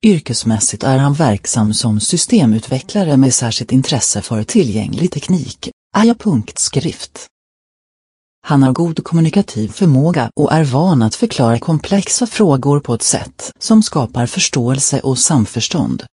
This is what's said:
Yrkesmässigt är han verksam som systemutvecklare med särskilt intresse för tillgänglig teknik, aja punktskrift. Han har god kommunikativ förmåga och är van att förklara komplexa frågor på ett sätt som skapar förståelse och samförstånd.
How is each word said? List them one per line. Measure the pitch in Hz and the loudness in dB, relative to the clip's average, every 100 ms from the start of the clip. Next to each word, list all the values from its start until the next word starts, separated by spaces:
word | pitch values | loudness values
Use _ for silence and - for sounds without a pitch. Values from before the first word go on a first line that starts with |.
Yrkesmässigt | 220 180 - 120 - 110 - - | 4 2 0 -4 0 0 -2 -4
är | - 131 | 0 2
han | 139 | 2
verksam | 143 151 101 - - 107 | 2 2 2 -2 0 0
som | 110 123 107 | 0 0 0
systemutvecklare | - 170 - 240 131 110 - 131 - 208 180 139 | 0 -2 2 2 4 2 -2 -6 -4 -2 2 4
med | 135 | 4
särskilt | 123 120 110 117 | 2 -2 -4 0
intresse | 127 131 135 - 104 | 0 0 -2 -2 -4
för | - 110 | -4 -4
tillgänglig | 107 233 139 107 104 85 175 | 0 2 2 0 -4 -2 -2
teknik, | - - 185 120 - - - _ - | -4 -2 -2 -2 -12 -16 -16 _ 2
aja | 226 | 2
punktskrift. | 226 220 143 104 - - - 165 - - - - _ _ _ _ _ _ _ _ _ _ _ - | 2 0 -2 -2 -6 -4 -2 -4 -8 -14 -18 -20 _ _ _ _ _ _ _ _ _ _ _ -2
Han | 147 | 2
har | 135 | 2
god | 127 170 165 | 2 -2 -4
kommunikativ | - 165 160 202 196 - 107 | -2 0 2 2 -2 -4 -6
förmåga | - 185 131 151 170 117 - | 0 2 4 2 0 -2 -2
och | 147 | 0
är | 156 | 2
van | 151 127 180 151 | 2 2 2 4
att | 110 | 2
förklara | - 226 - 120 117 | 0 -4 0 0 0
komplexa | - 156 - 196 180 - 240 | 0 -2 0 -2 0 -2 -4
frågor | - 202 135 131 143 | 0 2 2 2 0
på | 139 | 0
ett | 117 | -4
sätt | - - - - - - | -2 -4 -6 -14 -18 -12
som | - 220 | 2 4
skapar | 214 - 120 - 120 | 4 0 -2 -2 -4
förståelse | - - - 120 135 - 139 | -2 -2 -2 -2 0 -2 -2
och | 135 127 | -2 -2
samförstånd. | - 156 101 - - 170 120 - - | 0 2 0 -2 -4 -2 -2 -4 -8